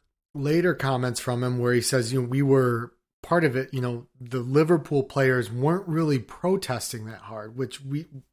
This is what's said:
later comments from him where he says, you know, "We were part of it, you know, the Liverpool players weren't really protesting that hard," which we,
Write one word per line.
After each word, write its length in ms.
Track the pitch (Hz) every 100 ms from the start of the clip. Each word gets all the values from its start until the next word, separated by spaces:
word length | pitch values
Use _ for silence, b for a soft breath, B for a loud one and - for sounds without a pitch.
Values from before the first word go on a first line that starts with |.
| _ _ _
later 400 | 147 139 165 175
comments 460 | 139 135 127 127 113
from 240 | - 120
him 140 | 123 123
where 160 | 120
he 80 | 123
says, 280 | - 131 113
you 100 | 131
know, 40 | 120
"We 120 | 135
were 540 | 139 135 123 117 120 _ _ _
part 220 | - 170
of 100 | 156
it, 180 | 127 131
you 80 | 131
know, 240 | 123 120 - 131
the 220 | 123 127
Liverpool 600 | 120 139 160 170 - 143
players 480 | 131 139 131 127 110
weren't 340 | 120 143 180 185
really 320 | 160 156 135
protesting 840 | 107 - 180 190 - 117 - 113
that 160 | 107 110
hard," 320 | 101 110 107 120
which 260 | 127 -
we, 240 | 135 147 160 135 _